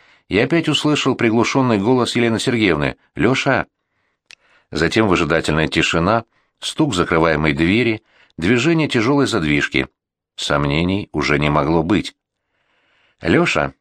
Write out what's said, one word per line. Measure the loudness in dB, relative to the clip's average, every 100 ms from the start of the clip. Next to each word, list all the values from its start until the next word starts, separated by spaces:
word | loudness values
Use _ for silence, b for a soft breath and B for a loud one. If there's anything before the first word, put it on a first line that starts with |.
| b b b
я | 0
опять | 2 0 0
услышал | 0 0 0 0
приглушённый | 0 0 2 0 0 0 0
голос | 2 0 0
Елены | 0 0 0
Сергеевны: | -2 0 0 2 -2 -6 _
"Лёша!" | -2 0 0 0 -2 -2 _ _ _ _ _ _ b b b b
Затем | -2 0 2 2
выжидательная | 2 2 0 0 0 0
тишина — | 0 0 0 0 0 -4 _ _ _
стук | -12 -2 -2
закрываемой | 0 0 2 2 2 0
двери, | 0 0 2 0 -4 b b b -6
движение | 0 0 2 0 0
тяжёлой | 0 0 2 0
задвижки. | 0 0 0 0 -2 -4 _ _ _ _ -12
Сомнений | -2 0 0 0 0 -2 -4
уже | -6 -2 0
не | 0
могло | 0 0 0
быть. | 0 -2 -2 -12 _ _ _ _ _ _ _ _ _ _
"Лёша, | 0 2 2 -2 -4 -6